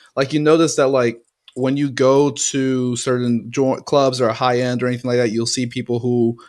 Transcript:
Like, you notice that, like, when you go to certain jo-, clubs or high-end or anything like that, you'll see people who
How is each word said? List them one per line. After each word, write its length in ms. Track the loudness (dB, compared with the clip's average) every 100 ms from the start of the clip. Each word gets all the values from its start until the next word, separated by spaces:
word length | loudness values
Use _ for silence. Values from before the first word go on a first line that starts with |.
| _ -4
Like, 160 | -2
you 80 | 0
notice 340 | 2 4 2
that, 140 | 2 2
like, 340 | 2 0 -2 _ _ -18
when 220 | -6 -2 0
you 120 | -2
go 420 | 0 2 4 2
to 640 | 0 -4 -2 0 0 -2 -4
certain 540 | -2 -2 0 -2 -2
jo-, 260 | -2 0 0
clubs 440 | 0 2 2 2
or 80 | -2
high-end 520 | 0 0 0 0 -2
or 60 | -2
anything 200 | -4 -2
like 100 | 0
that, 120 | 0
you'll 160 | 0 -4
see 200 | -4 -4
people 340 | -6 -4 -4
who 360 | 0 2 0 -2